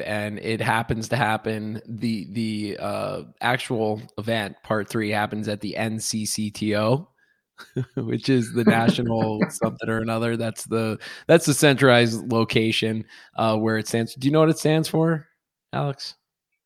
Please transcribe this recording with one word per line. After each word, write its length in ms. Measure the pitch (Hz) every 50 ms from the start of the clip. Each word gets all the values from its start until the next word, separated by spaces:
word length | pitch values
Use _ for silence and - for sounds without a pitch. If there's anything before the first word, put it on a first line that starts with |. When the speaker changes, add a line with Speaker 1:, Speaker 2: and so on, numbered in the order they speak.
| -
Speaker 1:
and 340 | - 107 107 104 107 104 104
it 220 | - 104 113 107
happens 480 | 110 117 110 113 113 - 123 110 110 -
to 80 | 120
happen, 680 | 117 113 107 110 110 - 110 110 107 107 107 107 110 -
the, 420 | - 117 107 120 117 113 107 82 67
the, 460 | 98 117 113 110 110 104 107 101 95 -
uh, 420 | - 104 101 104 104 98 98 92 85 - - -
actual 600 | - 117 123 131 - - 131 110 110 107 107 110 117 - _
event, 380 | - 104 113 113 113 104 98 - - -
part 260 | - 110 110 101 -
three, 220 | - 120 110 104
happens 380 | 107 104 107 104 104 107 107 107
at 120 | 104 101
the 160 | - 101 -
N 220 | - 110 113 110 110
C 260 | - - - 110 107
C 280 | 101 - - 107 104 104
T 240 | - 110 104 101
O, 320 | 104 107 110 127 143 185 - _ _ _ _ _ _ _ _ _
<laughs> 380 | - - - - 135 127 - _
which 320 | 139 120 113 120 113 - -
is 240 | 135 127 113 107 117
the 100 | 120 117
National 800 | 110 113 113 117 117 - - 123 113 113 113 110 110 107 107 107
Speaker 2:
<laughs> 60 | -
Speaker 1:
something 380 | - - 113 113 120 120 117 113
or 100 | 113 113
another. 380 | 113 113 113 113 113 117 117
That's 300 | 113 113 113 110 - -
the, 340 | - 110 113 113 110 107 - - - - - -
that's 200 | - 156 170 165
the 80 | 156 139
centralized 760 | - - 147 139 113 143 131 120 120 120 113 113 113 - 123
location, 760 | 117 113 113 110 - 117 110 113 110 - - 110 110 110 107 - - - - - -
uh, 220 | - 113 110 110
where 200 | 110 107 110 110
it 120 | 110 107 -
stands. 260 | - 117 113 113 -
Do 140 | 135 127 139
you 40 | 147
know 80 | 156
what 100 | 156 156
it 80 | 160 -
stands 300 | - 151 156 160 156 -
for, 380 | - 160 160 165 165 156 - _ _ _ _ _ _ _ _ _ -
Alex? 420 | 127 143 143 135 - - - - _ _ _ _ _ _ _ _ _ _